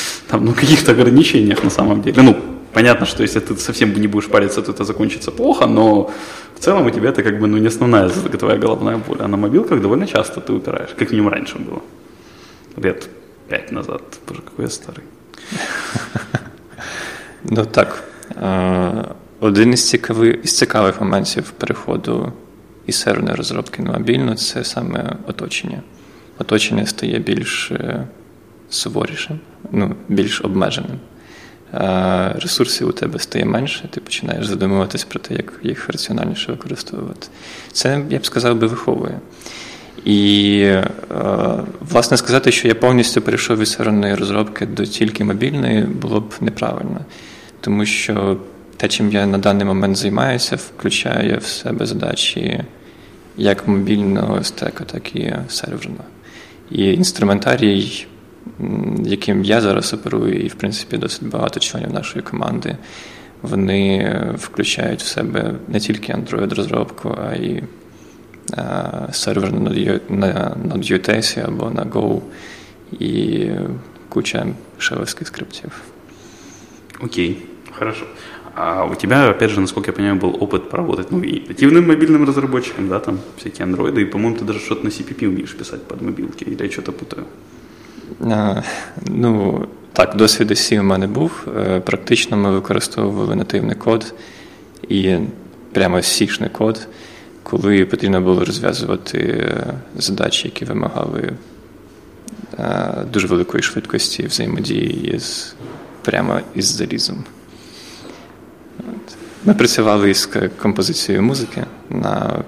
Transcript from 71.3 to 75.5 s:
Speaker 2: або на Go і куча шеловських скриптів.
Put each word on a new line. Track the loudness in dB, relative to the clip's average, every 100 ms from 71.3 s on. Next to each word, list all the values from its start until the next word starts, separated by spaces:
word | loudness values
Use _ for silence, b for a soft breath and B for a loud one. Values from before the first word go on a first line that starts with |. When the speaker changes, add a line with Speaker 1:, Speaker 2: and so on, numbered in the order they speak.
| -2 -4
Speaker 2:
або | -2 -2
на | -2
Go | -2 0 0 0 -4 B B B B B -14 -6
і | -2 -2 0 0 -2 -2 -4 -8 -12 -20 -6
куча | -4 -2 -2 -4 -6 -12 -6
шеловських | -4 -4 -6 -8 -12
скриптів. | -10 -12